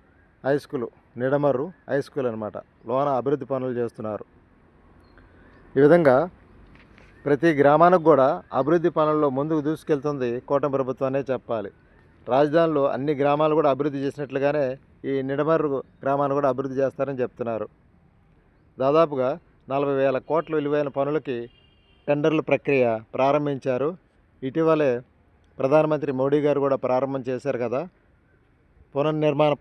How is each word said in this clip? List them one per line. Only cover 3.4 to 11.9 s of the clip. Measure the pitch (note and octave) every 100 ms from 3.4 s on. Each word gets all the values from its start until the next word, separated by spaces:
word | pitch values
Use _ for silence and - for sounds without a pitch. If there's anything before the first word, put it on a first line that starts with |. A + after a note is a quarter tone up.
| B2+
పనులు | C3+ B2+ A#2+
చేస్తున్నారు. | A#2 - A2 G#2 - _ _ _ _ _ _ _ - - - - - - - C3+
ఈ | D3
విధంగా | F3 D3 B2+ F3 - - - - - - - - - C#3+
ప్రతి | C#3+ E3+ C#3+
గ్రామానికి | C#3 D3+ F3 F3+ D#3+
కూడా | C#3+ C3 F3+ - A#2+
అభివృద్ధి | C3+ E3+ E3 D#3+
పనుల్లో | D3+ D3+ D3 C3
ముందుకు | D3+ D#3 C#3+
దూసుకెళ్తుంది | D#3+ - D3 D3 C#3+ B2 A#2+ -
కూటమి | C#3+ C#3+ C3+
ప్రభుత్వానే | B2+ B2 C3+ C3+ C3+
చెప్పాలి. | B2 - A2+ G2+ - _